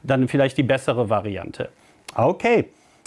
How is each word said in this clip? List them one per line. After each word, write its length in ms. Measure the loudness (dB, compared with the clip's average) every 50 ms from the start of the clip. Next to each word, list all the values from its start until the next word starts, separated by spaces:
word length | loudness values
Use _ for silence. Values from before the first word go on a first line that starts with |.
| -4
dann 240 | -2 0 0 0 2
vielleicht 300 | 2 2 2 2 2 0
die 60 | 0
bessere 460 | 2 0 0 0 -2 0 0 0 0
Variante. 600 | 0 0 -2 -2 -6 -8 -8 -10 -10 -10 -10 -10 -12 _ _ _ _ _ _ -8 -2
Okay. 500 | 0 2 2 2 0 0 2 2 2 2 -2 -6 _ _ _ _ _ -20